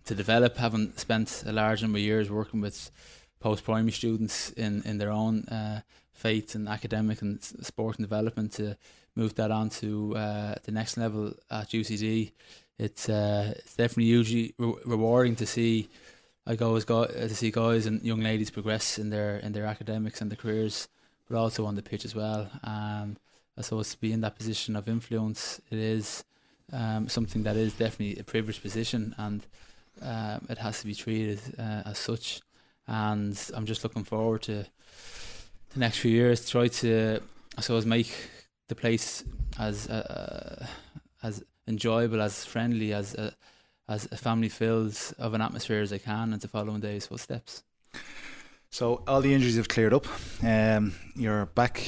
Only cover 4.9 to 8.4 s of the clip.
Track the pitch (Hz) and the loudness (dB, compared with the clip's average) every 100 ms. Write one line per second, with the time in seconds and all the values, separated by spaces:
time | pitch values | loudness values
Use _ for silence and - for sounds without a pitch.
4.9 | 104 104 107 110 110 - 113 107 107 - | -2 0 2 2 0 -2 -4 -4 -6 -10
5.9 | _ _ - 110 110 107 110 104 107 113 | _ _ -4 0 0 -2 -6 -4 -4 -2
6.9 | 110 107 107 104 104 - - - - 110 | 0 0 0 -4 -4 -10 -12 -10 -4 -4
7.9 | 110 104 107 110 113 | -4 -2 0 0 -2